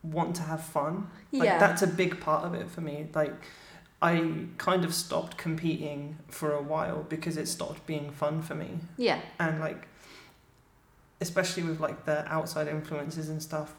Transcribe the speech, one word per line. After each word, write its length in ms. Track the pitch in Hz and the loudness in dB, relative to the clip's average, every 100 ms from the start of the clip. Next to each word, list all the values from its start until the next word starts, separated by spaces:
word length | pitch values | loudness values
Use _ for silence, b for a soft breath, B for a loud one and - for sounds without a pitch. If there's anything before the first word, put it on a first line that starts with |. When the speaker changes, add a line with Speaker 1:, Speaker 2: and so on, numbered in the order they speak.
Speaker 1:
want 320 | 165 151 170 175 | -4 0 0 0
to 80 | |
have 200 | 156 160 | -2 -4
fun. 440 | - 151 147 185 202 B B | -2 0 2 0 -4 B B
Like, 120 | 269 220 | 4 6
Speaker 2:
Yeah. 120 | 175 | 8
Speaker 1:
that's 240 | 202 175 | 8 8
a 60 | 185 | 4
big 320 | 175 175 - | 4 2 0
part 220 | - 208 170 | 0 2 0
of 80 | |
it 160 | 175 175 | -4 -6
for 120 | - | -6
me. 260 | 156 147 156 156 | -6 -6 -2 0
Like, 180 | 147 - B B B B B - | 0 -2 B B B B B 0
I 440 | 170 170 165 160 170 - | 4 4 2 0 -6 -4
kind 260 | - 185 170 | 2 4 4
of 80 | |
stopped 440 | 170 - - 165 - | 0 0 -2 -2 -6
competing 840 | 170 160 165 156 151 143 147 156 - | -4 0 0 0 -2 -6 -8 -10 -12
for 240 | - 151 | -4 0
a 80 | 147 | 0
while 420 | 143 156 - 156 151 | 0 0 0 -2 -4
because 260 | 160 165 156 | -4 -2 -2
it 120 | - | -2
stopped 380 | - 151 151 - | -4 -6 -6 -4
being 240 | 151 143 | -4 -4
fun 300 | 143 151 156 | -2 0 0
for 100 | 156 156 | -2 -6
me. 240 | - 175 - - | -6 -8 -8 0
Speaker 2:
Yeah. 240 | 233 - - - | 2 2 -2 0
Speaker 1:
And, 200 | 165 156 | 0 2
like, 280 | 156 165 - B B B B B _ _ _ _ _ _ _ - | -2 -4 -12 B B B B B _ _ _ _ _ _ _ -8
especially 440 | 175 196 185 - | -2 0 0 0
with, 160 | 170 160 | -2 0
like, 260 | 151 139 - | -2 -2 0
the 200 | 151 151 | 0 2
outside 360 | 160 160 156 151 | -2 0 -2 -2
influences 600 | 151 151 151 147 165 156 | -2 -4 -6 -4 -6 -4
and 120 | 156 | -6
stuff, 320 | - 156 151 | -4 -6 -6